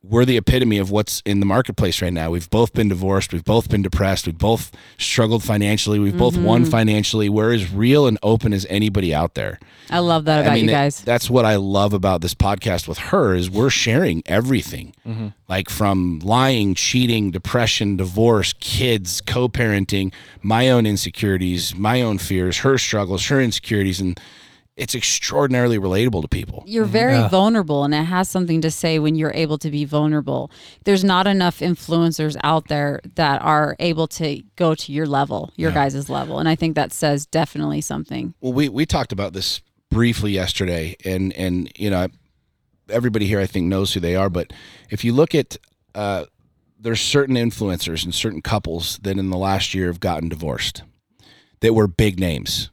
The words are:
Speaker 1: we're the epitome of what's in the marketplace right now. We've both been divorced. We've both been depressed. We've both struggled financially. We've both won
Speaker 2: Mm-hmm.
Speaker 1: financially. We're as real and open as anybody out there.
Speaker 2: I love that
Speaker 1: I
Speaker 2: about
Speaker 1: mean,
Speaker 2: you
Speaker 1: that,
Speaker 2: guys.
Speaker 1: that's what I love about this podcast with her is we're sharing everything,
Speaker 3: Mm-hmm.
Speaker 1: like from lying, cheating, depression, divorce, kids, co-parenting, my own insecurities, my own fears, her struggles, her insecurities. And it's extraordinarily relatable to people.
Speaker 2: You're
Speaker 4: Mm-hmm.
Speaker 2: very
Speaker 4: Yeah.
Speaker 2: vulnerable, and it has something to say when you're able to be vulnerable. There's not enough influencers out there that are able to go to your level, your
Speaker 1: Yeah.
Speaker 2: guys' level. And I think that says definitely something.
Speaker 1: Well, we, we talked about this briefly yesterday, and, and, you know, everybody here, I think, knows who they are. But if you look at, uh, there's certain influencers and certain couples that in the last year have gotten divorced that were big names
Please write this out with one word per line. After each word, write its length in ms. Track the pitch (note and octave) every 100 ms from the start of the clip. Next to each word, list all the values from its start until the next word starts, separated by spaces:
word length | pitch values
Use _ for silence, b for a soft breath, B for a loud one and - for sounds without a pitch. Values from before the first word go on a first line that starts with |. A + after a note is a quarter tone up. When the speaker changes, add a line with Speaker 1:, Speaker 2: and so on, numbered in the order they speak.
Speaker 1:
we're 220 | F#2 A2+ B2+
the 100 | A#2+
epitome 420 | G#2 B2+ B2+ G#2
of 140 | F#2+
what's 300 | G#2 G#2 - -
in 140 | G2+
the 60 | G2
marketplace 560 | G2+ B2+ - F#2+ E2
right 100 | F2
now. 200 | F2 D#2+
We've 180 | F2 E2+
both 240 | G#2 A#2
been 160 | - G#2+
divorced. 420 | F2+ F#2+ G2 -
We've 120 | F2 D#2+
both 240 | A2 -
been 120 | G#2+
depressed. 440 | F#2+ - G2 F#2+ -
We've 120 | E2
both 340 | G2+ A2+ - B B B
struggled 440 | - - A2+ A2+
financially. 560 | G#2+ G#2 G2+ G#2+ G#2 G#2
We've 180 | G2+ G2
both 180 | - -
won 260 | - E3+
Speaker 2:
Mm-hmm. 80 | E3+
Speaker 1:
financially. 580 | A2+ A2 G#2+ G#2 A2 G#2
We're 240 | G#2+ A2
as 180 | A#2+ F2+
real 360 | G2 A#2 D3 C3+
and 100 | G#2+
open 280 | G#2 A2+ A2+
as 140 | G2 F#2+
anybody 440 | G2 G#2+ G2+ F2+
out 220 | D2+ E2 -
there. 220 | G1+ - B B B
Speaker 2:
I 100 | E3+
love 260 | F3 E3 D3+
that 140 | D3+
Speaker 1:
I 20 |
Speaker 2:
about 120 | D3+ -
Speaker 1:
mean, 100 | A2
Speaker 2:
you 60 |
Speaker 1:
that, 20 | D3+
Speaker 2:
guys. 180 | C#3+ -
Speaker 1:
that's 280 | - A#2+ -
what 160 | B2 A2+
I 100 | G#2
love 380 | G2 G2 G#2
about 260 | G2+ G2 F2+
this 120 | F2 -
podcast 540 | G2 G2+ A2+ F2 -
with 80 | D#2+
her 380 | - F#3+ B2 F#2
is 140 | F2+
we're 200 | G2 C3
sharing 520 | - A#2 A#2+ F3 E2 -
everything, 680 | F#2+ B2 B2 - D2+ C2 - A#2
Speaker 3:
Mm-hmm. 200 | A2 G#2+ - _
Speaker 1:
like 220 | F#2+ -
from 500 | - G#2 F#2+ F2+ D#2+
lying, 560 | F2 A#2+ C3+ B2 G2+ F#2
cheating, 560 | - C3 B2 A2+ G2+
depression, 640 | F2 - B2 A2 - G2+ F#2+
divorce, 580 | F#2 F#2+ A#2 A2 F#2 -
kids, 640 | - - B2+ A2 F2+ -
co-parenting, 920 | - B2 B2 C3 A2+ G2+ G2 G2+ F#2+ B B B
my 280 | G2 A2+ C3
own 160 | B2 G#2+
insecurities, 880 | G2+ F2+ - G#2 F#2+ F2+ F2+ E2+ F2+
my 260 | G#2+ B2+
own 160 | A#2 G2
fears, 420 | - F#2+ F#2 E2+
her 180 | C3 C3
struggles, 500 | - G#2+ F#2+ F#2+ -
her 120 | C#3
insecurities. 580 | B2+ G2+ - G#2+ G2 F#2
And 180 | F#2+ F2 B B B B B -
it's 180 | - B2
extraordinarily 840 | - - - C#3+ C#3+ B2+ B2 A2
relatable 440 | F#2+ F#2 B2 G2+
to 80 | D2
people. 340 | - - - -
Speaker 2:
You're 200 | A3+ G#3+
Speaker 4:
Mm-hmm. 60 |
Speaker 2:
very 200 | G#3+ B3 C4
Speaker 4:
Yeah. 120 | G3
Speaker 2:
vulnerable, 560 | F#3 G3+ A3+ D#3+ C#3+
and 100 | C#3+
it 100 | D3+ E3
has 240 | F3+ F#3+
something 320 | F#3 F3 D#3+
to 100 | D#3
say 260 | D#3 E3+ D#3+
when 180 | D3+ D#3+
you're 180 | D#3 -
able 220 | D#3 D3+
to 120 | D#3
be 140 | D3
vulnerable. 680 | C#3+ D3 D3+ D3+ C#3 C3+ C3+ B B B -
There's 180 | G3
not 240 | G3 F#3 F#3+
enough 320 | G3 F3+ -
influencers 800 | E3 E3+ - E3+ E3 D#3 D3+ C#3
out 260 | D3 D#3+ -
there 320 | D3 C#3+ C#3 C#3+ -
that 260 | D#3 C#3
are 340 | - D3+ D3+ -
able 280 | E3+ D#3+ D#3+
to 340 | - D#3+ C#3+ - -
go 200 | E3+ D#3
to 160 | -
your 120 | C#3+ D#3
level, 460 | C#3 C#3 A2+ - -
your 140 | D#3+
Speaker 1:
Yeah. 40 | D#3
Speaker 2:
guys' 320 | C#3 C#3 C3+
level. 320 | C3+ C3+ C#3
And 80 | D#3+
I 80 | D#3+
think 200 | E3 D3+
that 180 | -
says 320 | - D#3 C#3+ D3
definitely 560 | D#3+ D3+ D3+ D3+ D3
something. 520 | D3 C#3+ D#3 C#3 - -
Speaker 1:
Well, 140 | C3
we, 160 | B2+ D3
we 160 | A2 D#3+
talked 260 | D3 B2
about 220 | G2 G2
this 260 | F2 - - _ _ _
briefly 400 | A2+ A#2+ A#2 G#2
yesterday, 640 | G2 F#2 - F#2 F2 D#2+ F2
and, 300 | F#2+ F#2 F#2+
and, 360 | - F#2 F2+ D2+ -
you 140 | G#2
know, 180 | F#2 F#2 _ _ _ _ _ _ _ -
everybody 360 | A2 A#2+ G#2+ G2+
here, 120 | G#2
I 40 | G2
think, 200 | G2 F2
knows 260 | F#2+ G2
who 60 | G2+
they 160 | E2+ F2+
are. 140 | F#2+
But 240 | F2 E2 B B B B
if 140 | G#2+
you 100 | A#2
look 220 | B2 E3 D#3+
at, 220 | A#2+ - _ _ _
uh, 300 | - G2+ F#2+ D2+ _ _ _ _ _
there's 220 | A2+ A2+
certain 340 | - C#3+ C3+ B2
influencers 720 | A#2 - G#2+ F2+ - D#2+ F2+
and 80 | -
certain 260 | A2 D#2+
couples 580 | - G#2+ - E2 E2+ -
that 140 | G2+ G2
in 120 | F#2+
the 80 | F#2
last 360 | F#2+ G2 -
year 140 | F#2+ F2+
have 120 | F2
gotten 300 | - D#2+ E2
divorced 540 | D#2+ D#2+ B1+ - - - _ _ _ b b b b
that 140 | A2+ A2+
were 120 | G#2
big 320 | E2 G#2+ F2+
names 500 | F#2 C#2+ G1+ - -